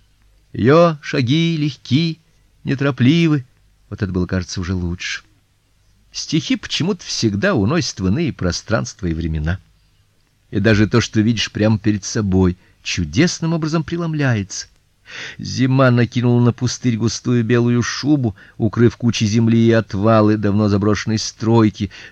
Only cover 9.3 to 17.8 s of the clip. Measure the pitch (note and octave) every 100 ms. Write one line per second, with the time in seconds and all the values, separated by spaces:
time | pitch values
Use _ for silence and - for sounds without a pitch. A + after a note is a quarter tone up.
9.3 | D#2+ D#2 F#2+ _ _ _ _ _ _ _
10.3 | _ _ G#2 G#2+ G#2 G#2+ A#2+ - A2 G#2+
11.3 | G#2+ - G2+ G#2+ A2 G#2 G#2 - A#2 G2+
12.3 | F#2+ F#2 F2+ _ _ - - D#2 F2 F3
13.3 | - D#3+ E3 D#3 E3 - E3+ E3+ D3+ C3+
14.3 | A2 F#2+ - - _ _ _ - - -
15.3 | - F#2+ G2+ B2+ C3 C3 A#2+ A#2 B2 A#2+
16.3 | A#2+ A#2+ - B2+ - B2 A2 A2+ - B2
17.3 | A#2+ A2+ A#2+ A#2+ A#2+